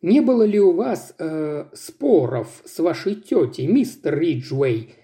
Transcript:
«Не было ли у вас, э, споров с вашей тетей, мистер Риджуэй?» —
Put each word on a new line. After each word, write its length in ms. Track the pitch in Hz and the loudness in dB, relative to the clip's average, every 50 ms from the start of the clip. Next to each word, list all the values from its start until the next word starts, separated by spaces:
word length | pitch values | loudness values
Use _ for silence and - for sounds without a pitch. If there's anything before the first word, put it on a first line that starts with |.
«Не 180 | - 170 220 302 | 0 2 2 4
было 240 | 240 247 254 233 220 | 4 4 4 4 2
ли 160 | 214 202 208 | 2 4 4
у 120 | 202 185 | 4 4
вас, 420 | 170 170 233 262 202 - - - - - | 4 2 0 -2 -4 -6 -8 -14 -14 -10
э, 460 | 160 160 156 156 156 151 151 147 143 - - | -8 -6 -6 -6 -6 -6 -6 -8 -10 -12 -18
споров 880 | - - - - - 277 285 226 160 127 120 127 120 107 - - - _ | -20 -20 -20 -12 -4 0 4 4 4 4 2 -2 -4 -6 -8 -12 -20 _
с 140 | - - - | -18 -8 -4
вашей 360 | 165 175 165 - - 190 208 | -2 -2 -2 -2 -4 -6 -6
тетей, 520 | 208 - - 269 214 - - - - 127 151 | -6 -6 -2 0 0 0 0 -2 -6 -2 0
мистер 520 | 214 285 240 - - - - 151 143 143 | 2 2 0 0 -6 -8 -6 -4 -2 -2
Риджуэй?» — 760 | 165 170 143 123 127 - 135 135 139 131 113 110 113 - - _ | -2 -2 -2 -4 -6 -6 -4 -2 0 0 -2 -4 -6 -10 -20 _